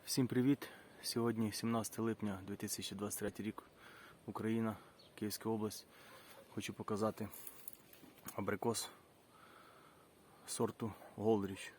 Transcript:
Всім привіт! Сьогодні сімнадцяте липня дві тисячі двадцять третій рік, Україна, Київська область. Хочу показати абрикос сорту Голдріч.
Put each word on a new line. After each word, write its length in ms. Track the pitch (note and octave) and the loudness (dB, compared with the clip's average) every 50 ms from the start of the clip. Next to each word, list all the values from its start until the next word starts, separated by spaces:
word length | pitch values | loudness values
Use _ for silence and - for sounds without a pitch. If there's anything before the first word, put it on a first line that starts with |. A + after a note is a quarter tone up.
| - | -4
Всім 200 | - - - C3 | 0 2 4 4
привіт! 420 | A#2 - B2 B2 C3 C#3+ - - - - - - - - - - | 4 6 6 6 6 6 4 2 -12 -12 -16 -18 -20 -18 -8 -6
Сьогодні 500 | - - A#2+ A#2 A#2 A2+ A2 A2+ G#2+ G#2 | -2 2 4 4 4 4 4 2 2 2
сімнадцяте 500 | - - A#2 A#2 A2+ G#2+ - - - A2 | 0 0 2 2 2 2 0 -2 0 2
липня 380 | A2+ A2 - - G#2 G2 F#2 F#2 | 2 2 2 0 -2 -2 -2 -4
дві 100 | F#2+ G2+ | -6 -6
тисячі 400 | - - G#2 - - G2 - G2+ | -4 -2 -4 -4 -4 -4 -6 -4
двадцять 220 | G2 G#2 G2+ - - | -2 -2 -2 -2 -2
третій 240 | G#2+ G2+ - - G2+ | -2 -2 -2 -2 -4
рік, 200 | G#2+ G#2+ - - - - - - - - - - - - - - | -4 -4 -4 -12 -16 -20 -20 -20 -20 -18 -18 -18 -20 -20 -14 -10
Україна, 500 | - G#2+ - G2+ A2 A2+ A2+ A2+ A2+ G#2+ G#2+ - - - - - - - | -8 -6 -2 2 2 4 4 4 2 0 -2 -8 -18 -20 -20 -20 -20 -6
Київська 340 | - G#2+ G#2 G2 - - A2+ | -4 -2 -2 -2 -2 0 0
область. 380 | A2+ A2 G#2+ G#2+ G2 - - - - - - - - - - - - - - - - | 0 2 0 -2 -2 -4 -12 -14 -20 -20 -20 -18 -18 -18 -18 -18 -18 -18 -18 -8 -8
Хочу 200 | - G#2 - G#2 | -6 -4 -4 -6
показати 540 | - A2 - A2 G2+ G#2+ A2 G#2 - G#2+ G2+ - - - - - - - - - - - - - - - - - - - - - | -6 -2 -2 2 2 2 2 2 0 -6 -8 -8 -10 -12 -12 -14 -12 -14 -14 -14 -16 -20 -20 -20 -20 -20 -20 -20 -14 -14 -8 -4
абрикос 540 | - G#2 F#2+ G2+ G2 - A#2 A2+ - - - - - - - - - - - - - - - - - - - - - - - - - - - - - - - - - - | -2 0 0 0 2 2 2 2 2 -2 -6 -10 -16 -20 -20 -20 -20 -20 -20 -20 -20 -20 -20 -20 -20 -20 -20 -20 -20 -20 -20 -20 -20 -20 -20 -20 -20 -20 -20 -20 -20 -10
сорту 460 | - - - A#2+ G#2 - - A#2+ A2 F#2+ - - - - | -8 0 0 0 0 0 -2 -4 -4 -4 -6 -14 -16 -8
Голдріч. 560 | - G#2 A2 A2+ G#2 G2 G2 G2 - - - - | 0 4 6 6 6 4 0 -4 -6 -8 -12 -12